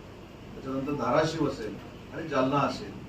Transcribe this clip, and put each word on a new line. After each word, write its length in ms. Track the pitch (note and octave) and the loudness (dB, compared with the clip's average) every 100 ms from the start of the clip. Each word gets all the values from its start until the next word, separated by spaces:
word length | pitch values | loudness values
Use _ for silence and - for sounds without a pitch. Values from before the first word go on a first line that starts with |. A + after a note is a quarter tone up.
| - - - - - | -14 -14 -16 -14 -14
त्याच्यानंतर 380 | - C3 C3+ C3+ | -10 -4 -2 0
धाराशिव 560 | D3 A2+ D#3 D#3 D#3 C#3 | 0 4 6 4 4 2
असेल 260 | - G#2+ G2 - - - | 0 -6 -8 -12 -14 -10
आणि 140 | G#2+ - | -8 0
जालना 280 | C#3 C3 D3 | 4 4 4
असेल 360 | C3 - G2+ - | 4 0 -6 -10